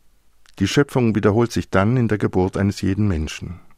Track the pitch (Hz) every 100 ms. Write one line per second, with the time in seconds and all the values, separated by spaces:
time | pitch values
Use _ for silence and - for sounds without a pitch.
0 | - _ _ _ - - 98 - 143 139
1 | 117 104 104 104 117 - - 95 101 127
2 | 117 107 107 92 92 - 101 - 95 98
3 | 107 82 78 - - 87 -